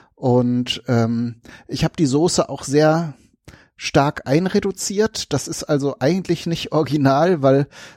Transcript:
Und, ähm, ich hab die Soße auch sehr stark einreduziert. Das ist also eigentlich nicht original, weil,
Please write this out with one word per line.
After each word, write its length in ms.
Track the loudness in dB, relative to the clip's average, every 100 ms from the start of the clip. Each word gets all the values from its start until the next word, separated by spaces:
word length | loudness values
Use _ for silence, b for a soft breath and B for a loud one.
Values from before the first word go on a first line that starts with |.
| B -4
Und, 680 | 0 2 2 0 -2 -6 -2
ähm, 540 | 0 0 -2 -4 -8 -18 B B
ich 160 | -4
hab 120 | -2 0
die 100 | 0
Soße 420 | 2 0 0 -2
auch 160 | -4
sehr 500 | -2 2 4 2 -2 -10 _ _ -20 b b b
stark 460 | -2 2 2 -2 0
einreduziert. 1040 | 0 2 0 -2 -4 -6 -2 -2 -2 -6
Das 160 | -6 -4
ist 160 | -8
also 320 | -2 0 -2 0
eigentlich 460 | 0 0 -2 -4 -4
nicht 260 | -6 -2
original, 680 | -2 0 2 2 4 2 2
weil, 260 | 4 4 2 B B